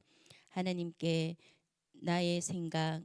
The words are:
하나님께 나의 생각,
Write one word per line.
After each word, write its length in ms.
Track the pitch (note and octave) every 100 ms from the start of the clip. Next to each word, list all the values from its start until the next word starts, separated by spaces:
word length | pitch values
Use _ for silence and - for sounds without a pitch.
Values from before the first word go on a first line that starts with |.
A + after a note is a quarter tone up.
| - _ - - _
하나님께 840 | F#3+ F#3 F3+ E3+ - E3 E3 D#3+ E3+ - _ _ _ _
나의 480 | - F3 F3 F3 F3
생각, 600 | - F3+ E3 D#3+ D#3+ D#3+